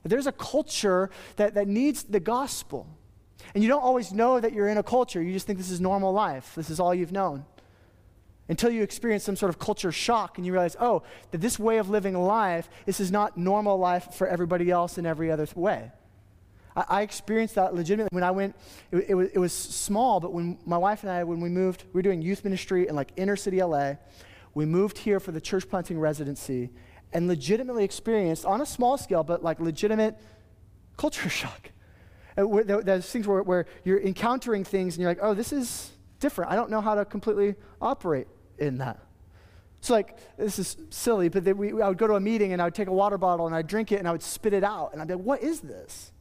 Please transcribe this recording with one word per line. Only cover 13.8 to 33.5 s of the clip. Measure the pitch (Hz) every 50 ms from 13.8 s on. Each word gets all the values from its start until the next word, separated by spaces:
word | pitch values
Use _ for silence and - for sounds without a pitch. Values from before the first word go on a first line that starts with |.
| 185 175 180 180 - - -
for | - 185
everybody | - 180 170 180 165 180 175 175 175
else | 175 175 175 170 -
in | 180 170
every | 165 160 147 165 160
other | 156 151 151
th-, | 147 -
way. | 175 170 214 175 113 113 120 - - _ _ _ - _ - _ _ _ _ _ - - - -
I, | 190 180 -
I | 180 196
experienced | 214 208 - - - - 220 220 226 214 -
that | 202 185 180 -
legitimately | 175 170 156 202 214 214 190 175
when | 180 180
I | 180
went, | 185 196 196 196 - - - - - - - -
it, | - 175 - -
it | 196
was, | 180 185 196
it | - 185
was | 180 170 -
small, | - - - - - - - 202 214 247 262 214 180
but | 160 175 -
when | 175 170 175 175 - -
my | 175 175
wife | 175 180 202 214 208 -
and | 196
I, | 180 175 175
when | 170 170 165
we | 175 175
moved, | 175 180 185 185 180 - - - -
we | 185
were | 180
doing | 202 185 165
youth | 160 175 196 196 -
ministry | 202 190 175 - - 196 180 180
in, | - 151
like, | 147 135 - -
inner | 175 190 196 202
city | 196 - 202 185 185
L | 185 175 156
A. | 143 143 139 143 143 - - - - - - - - - - _
We | 151 151
moved | 156 165 180 202 208 -
here | - - 226 202 190
for | - 190
the | 160 156
church | - - 202 185 - -
planting | - 185 165 - 175 160
residency | 156 151 151 151 151 135 143 - - - 131 123 120 123 - - - - - - - - -
and | 170 170
legitimately | 180 180 151 135 147 208 240 262 254 247 233 196
experienced, | 190 - - - 226 226 214 190 165 160 165 -
on | 185 196 226
a | 302
small | - - - 247 240 277
scale, | 269 - - 190 165 156
but, | 156 170 165 170
like, | 165 156 -
legitimate | 165 165 151 - - 208 214 214 214 214 214 - - - - - - - - - - - - - - - -
culture | - - 311 - - - 180
<laughs> |
shock. | - - - 120 - - - - - - - - - - - - - - - - -
Uh, | - 202
where, | 226 202 208 220
th-, | 196 202 208 -
there's | 190 190 185 170 -
things | - 240 202
where, | 202 196 185 -
where | 180